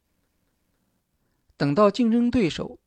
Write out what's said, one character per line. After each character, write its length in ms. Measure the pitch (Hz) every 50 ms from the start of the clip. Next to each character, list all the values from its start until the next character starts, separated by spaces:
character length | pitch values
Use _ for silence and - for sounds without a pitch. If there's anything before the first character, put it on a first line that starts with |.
| _ _ _ _ _ _ _ _ _ _ _ _ _ _ _ _ _ _ _ _ _ _ _ _ _ _ _ _ _ _ _
等 180 | _ 156 143 143
到 160 | 208 214 208
竞 220 | 196 - 247 226
争 180 | 220 240 240 240
对 200 | 240 254 214 156
手 280 | - - - - - - _